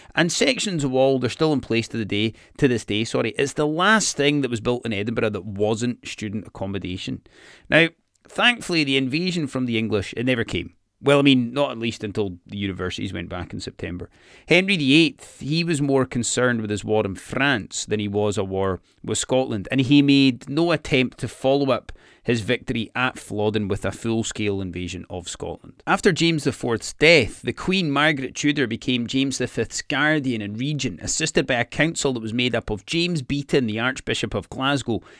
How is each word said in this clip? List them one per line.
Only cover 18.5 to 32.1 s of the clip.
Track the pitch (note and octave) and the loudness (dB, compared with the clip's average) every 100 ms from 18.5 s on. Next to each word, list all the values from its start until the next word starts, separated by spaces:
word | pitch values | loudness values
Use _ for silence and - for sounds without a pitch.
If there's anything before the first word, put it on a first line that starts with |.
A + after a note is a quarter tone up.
| F#2+ F#2+ F2+ _ _ | -2 -2 -2 _ _
with | - A2 | -6 -4
Scotland, | - C3 - G#2+ F#2 | 0 0 0 -4 -2
and | C3+ | 0
he | B2 C#3+ | 6 6
made | C#3+ C#3 C3+ A#2+ - | 6 6 4 2 -4
no | C#3+ E3+ | 0 0
attempt | D#3 - C3 B2 - | 0 0 0 0 -4
to | B2 | -10
follow | - C3 C#3 C#3 | -2 2 2 2
up | A#2+ - - - _ | 0 -4 -18 -20 _
his | - A#2+ | -2 0
victory | G#2 B2 - A#2 G#2 B2 | 0 -2 -2 -4 -4 -2
at | B2+ - | -2 -4
Flodden | - G#2 G#2+ G#2+ G2 | -6 -2 0 0 0
with | G2 F#2+ | -2 -4
a | |
full-scale | - A2+ A2+ A2+ - G#2 G2 | -4 -2 -2 -2 -2 -2 -2
invasion | F#2+ F2 F2+ F2+ E2+ | -4 -6 -8 -8 -10
of | F2+ E2+ | -10 -10
Scotland. | - F2 D#2+ D#2+ - - | -10 -10 -10 -14 -8 -2
After | F#3+ G#3 | 2 4
James | D3+ E3 D#3+ C#3 | 4 4 2 0
the | |
fourth's | - B2 A2+ - | -2 -2 -2 -4
death, | - D3+ E3 A2 - | 4 6 8 4 -2
the | A#2+ | -8
Queen, | - - F#3+ E3 | -4 0 0 2
Margaret | C#3 D#3 D3 B2+ | 2 2 0 -4
Tudor, | - C#3+ D3 A#2+ | 0 0 2 0
became | A2 - B2 A#2 | -2 0 -2 0
James | C3+ C3+ - | 0 0 0
the | B2+ | -2
fifth's | - A2 - | -2 -4 -6
guardian | - C#3 D3+ D#3 C3 A2+ | -2 2 2 2 0 -2
and | G#2 A2 | -4 -4
regent, | C#3 D3 C3 F2+ | -4 -2 -4 -4
assisted | - - D#3 - C3+ | -6 -2 0 0 2
by | |
a | B2 | 0
council | A#2+ - D#3 D#3+ C#3 | 0 0 0 0 -2